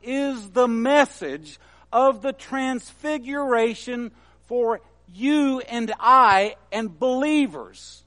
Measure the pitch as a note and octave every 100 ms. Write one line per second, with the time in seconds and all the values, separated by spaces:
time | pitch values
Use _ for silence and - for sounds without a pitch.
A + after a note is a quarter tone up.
0 | A#3 C4+ C#4 B3+ G3+ F#3+ B3 A3+ A#3+ D4
1 | C4+ - D#3 C#3 D3+ - _ _ _ A3+
2 | C4+ A#3 C4+ - - C4+ C4 B3+ - -
3 | D4+ D4+ A#3+ C#4+ C#4 A#3+ A3+ A3+ - B3
4 | A#3+ _ _ _ _ A#3+ A#3 G#3+ _ _
5 | _ F3+ B3+ D4+ C#4 C4 A#3+ A#3 A3+ A3
6 | A3 C4 A#3+ F#3+ G3+ - _ G#3 A3 D#3+
7 | C4 B3+ D4 D4+ C4+ D3+ G2+ - - -